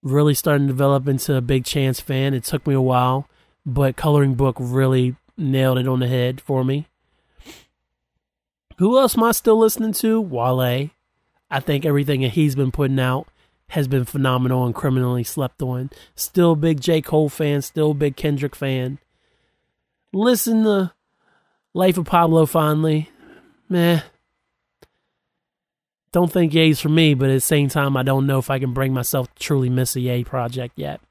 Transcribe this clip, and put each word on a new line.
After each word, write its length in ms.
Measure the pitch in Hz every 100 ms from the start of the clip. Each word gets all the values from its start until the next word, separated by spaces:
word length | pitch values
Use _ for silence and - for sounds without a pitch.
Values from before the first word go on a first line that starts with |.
Really 320 | 139 139 151
starting 360 | 143 - 143 139
to 40 |
develop 360 | 127 139 139 135
into 260 | 135 -
a 60 | 135
big 240 | 123 135
Chance 340 | 127 151 135 131
fan. 340 | - 131 135
It 120 | 135
took 200 | - 131 151
me 40 |
a 80 | 135
while, 480 | 131 127 127 131 143 _ _ _ -
but 300 | 123 139 127
Coloring 380 | 156 147 139
Book 220 | 123 135 120
really 560 | 123 127 135 131 127 131 _ -
nailed 400 | 143 131 131 127
it 120 | 127
on 100 | 127
the 80 | 123
head 340 | 127 123 127
for 220 | - 135
me. 240 | 131 143 156 _ _ _ _ _ - - _ _ _ _ _ _ _ _ _ _ _ -
Who 200 | 185 254
else 220 | 262 -
am 60 |
I 80 | 226
still 260 | - - 220
listening 340 | 220 - 220
to? 260 | 202 226 220
Wale. 680 | 202 127 123 127 127 127 147 _ _ _ _ _ _
I 100 | 135
think 240 | 135 143
everything 360 | 156 143 143 139
that 140 | 131
he's 200 | 165 151
been 160 | 135 131
putting 300 | - 139 135
out 260 | 127 131 - _ _ _ _
has 180 | 165 135
been 160 | 135
phenomenal 600 | 120 139 135 127 127 127
and 100 | 123
criminally 500 | 113 147 131 123 123
slept 360 | 117 - 131 _
on. 280 | 131 127 131 - -
Still 380 | - - - 170
a 40 | 160
big 240 | 165 151
J. 220 | 151 160
Cole 260 | - 156 151
fan, 320 | - 151 143
still 300 | 139 - 151
a 40 |
big 200 | 147 147
Kendrick 400 | 135 156 143 139
fan. 440 | - 139 131 127 139 _ _ _ _ _ _ _ _ _ _ _
Listen 500 | 190 233 247 - 220
to 300 | 220 202 190 _ _ _ _ _ _ _ _
Life 240 | 170 185 180
of 80 | 165
Pablo 400 | 180 170 165 151
finally. 640 | 165 151 151 160 151 156 _ - - _ _ _
Meh. 340 | 180 170 170 - _ _ _ _ _ _ _ _ _ _ _ _ _ _ _ _ _ _ _ _
Don't 220 | 175 175
think 220 | 180 165
Ye's 260 | 160 160 147
for 80 | 156
me, 240 | 156 160
but 160 | 139 135
at 60 |
the 60 | 135
same 280 | - 151 139
time, 260 | 151 139
I 80 | 135
don't 240 | 131 135 139
know 120 | 135
if 100 | -
I 100 | 135
can 140 | 131
bring 220 | 123 135
myself 380 | 131 123 143 127
to 40 | _
truly 300 | - 143 127
miss 260 | 127 127
a 60 | 131
Ye 240 | 123 123
project 540 | 123 131 120 127 123 -
yet. 240 | 147 - _